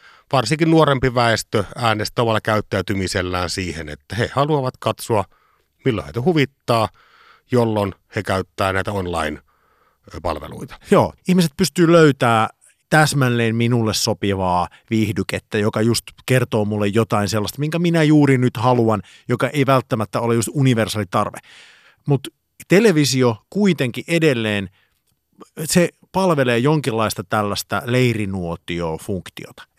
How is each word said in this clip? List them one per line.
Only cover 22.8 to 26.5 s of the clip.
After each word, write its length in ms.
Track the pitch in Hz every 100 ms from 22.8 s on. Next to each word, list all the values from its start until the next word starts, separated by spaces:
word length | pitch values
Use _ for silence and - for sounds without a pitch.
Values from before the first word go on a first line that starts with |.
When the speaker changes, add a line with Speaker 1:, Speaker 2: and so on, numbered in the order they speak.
| 226 156 139 131 123 110 _
Speaker 2:
kuitenkin 540 | 190 202 151 127 117 -
edelleen, 600 | 165 160 120 110 104 95 - _ _ _ _ _ _ - - 160
se 240 | 180 170 - _
palvelee 460 | 185 190 151 123